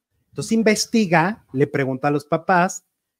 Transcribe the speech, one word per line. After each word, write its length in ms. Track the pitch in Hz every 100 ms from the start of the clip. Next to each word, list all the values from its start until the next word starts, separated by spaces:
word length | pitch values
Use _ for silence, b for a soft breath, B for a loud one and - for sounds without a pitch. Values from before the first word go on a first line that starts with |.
| _ _ _
Entonces 220 | - 208
investiga, 920 | 226 220 208 - 226 190 165 175 226 _
le 140 | 131 147
pregunta 420 | 139 131 131 143
a 20 |
los 140 | 147
papás, 600 | - 160 180 180 185 - _ _ _ _